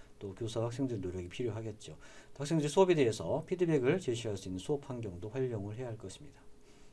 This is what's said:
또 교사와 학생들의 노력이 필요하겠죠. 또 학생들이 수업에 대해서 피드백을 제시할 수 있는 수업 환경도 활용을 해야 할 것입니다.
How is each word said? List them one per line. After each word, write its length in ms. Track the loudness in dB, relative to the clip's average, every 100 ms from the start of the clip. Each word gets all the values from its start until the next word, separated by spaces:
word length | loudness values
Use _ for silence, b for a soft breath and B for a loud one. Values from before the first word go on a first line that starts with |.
| b -12
또 160 | -10
교사와 320 | -6 -4 -2 -2
학생들의 340 | 0 -2 -2
노력이 280 | -4 -4 -6
필요하겠죠. 640 | -4 -2 -2 -6 -8 -14
또 460 | -16 -16 -18 -14 -8
학생들이 300 | 0 2 4
수업에 260 | 6 8
대해서 500 | 8 6 4 0 -2 0
피드백을 540 | 0 4 4 6 4
제시할 360 | 2 -2 -2 -4
수 120 | -4
있는 100 | -4
수업 300 | -2 -2 -4
환경도 400 | -6 -6 -8 -6
활용을 480 | -2 -2 -2 -4 -6
해야 120 | -8
할 100 | -8
것입니다. 420 | -10 -14 -16 -16 -18 -18 B B B